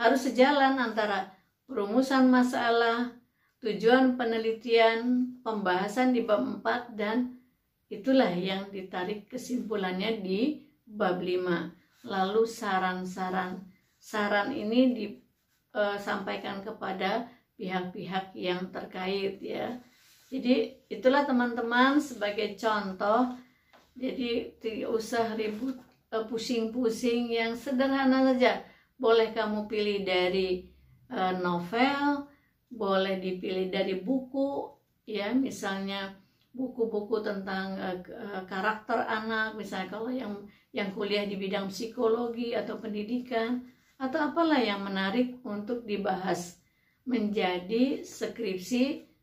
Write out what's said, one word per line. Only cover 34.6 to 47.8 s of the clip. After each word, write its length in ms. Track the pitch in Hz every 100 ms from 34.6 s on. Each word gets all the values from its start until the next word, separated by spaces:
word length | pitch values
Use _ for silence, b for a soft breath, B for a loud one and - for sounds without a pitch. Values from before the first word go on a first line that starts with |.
| - - _ _ -
ya, 260 | 214 202
misalnya 800 | 254 254 - 202 196 196 196 196 196 b b _
buku-buku 720 | 240 262 - 220 208 208 214
tentang, 540 | 208 196 190 190 196 190
eh, 200 | 190 185
k-, 80 | -
eh, 300 | - 202 196
karakter 560 | 185 190 214 220 - 226
anak, 560 | - 220 220 220 220 214
misalnya 320 | 190 196 180
kalau 240 | 208 233
yang, 320 | 254 220 202 - B B 220
yang 160 | 196
kuliah 320 | 190 202 208
di 160 | 202 190
bidang 320 | 196 202 196
psikologi 800 | - 226 - 226 233 240 233 233
atau 240 | 226 - 208
pendidikan, 880 | 214 208 208 247 - 226 226 247 B B B -
atau 320 | 262 320 294
apalah 320 | - 330 285
yang 240 | 220 202
menarik 560 | 196 196 190 233 247 -
untuk 480 | 220 208 208 240 208
dibahas 720 | 202 202 180 185 175 - - _ _ _ _ -
menjadi 960 | 240 208 208 185 180 180 226